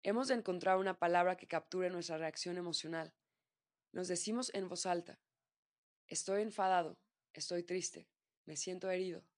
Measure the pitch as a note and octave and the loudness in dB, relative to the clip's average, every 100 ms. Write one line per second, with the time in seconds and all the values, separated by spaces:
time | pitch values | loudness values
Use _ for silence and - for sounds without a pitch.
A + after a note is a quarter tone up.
0 | F#3+ A3 C4 B3 G3+ F3+ F#3+ F#3+ F#3+ F#3 | 2 0 2 0 0 0 4 4 4 2
1 | F3 F3 F3+ F3+ - E3 - F3+ F3+ F3+ | 4 6 4 2 -2 -4 -2 -2 0 -2
2 | E3+ D#3+ D#3+ - F3+ F3 F3 E3 D#3 E3 | -4 -4 -4 -4 -4 -4 -2 -4 -4 -4
3 | D#3+ _ _ _ _ _ _ _ _ F3 | -6 _ _ _ _ _ _ _ _ -6
4 | F3+ F3 - A#3 B3+ G3+ F#3 F3+ F#3+ F3 | -2 -2 0 -2 -2 -4 -4 -2 0 0
5 | E3+ - _ _ _ _ _ _ _ _ | -2 -18 _ _ _ _ _ _ _ _
6 | - - - G3 A3 G3+ F#3+ F#3 D#3+ F3 | -8 -6 0 0 0 2 4 4 2 -8
7 | _ _ _ E3 - F3 F3 F3+ E3+ E3+ | _ _ _ -10 -4 -4 -2 -2 -2 -8
8 | - _ _ _ - D3+ - F#3 F#3+ F#3 | -18 _ _ _ -12 -6 -6 -4 -2 0
9 | F#3 F3 _ | -2 -4 _